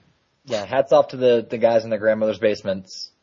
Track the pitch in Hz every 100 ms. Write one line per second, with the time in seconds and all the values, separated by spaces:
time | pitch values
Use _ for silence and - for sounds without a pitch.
0 | _ _ _ _ 131 107 98 131 - 151
1 | 143 131 127 120 110 117 113 113 113 107
2 | 110 107 110 95 110 104 101 95 - -
3 | - _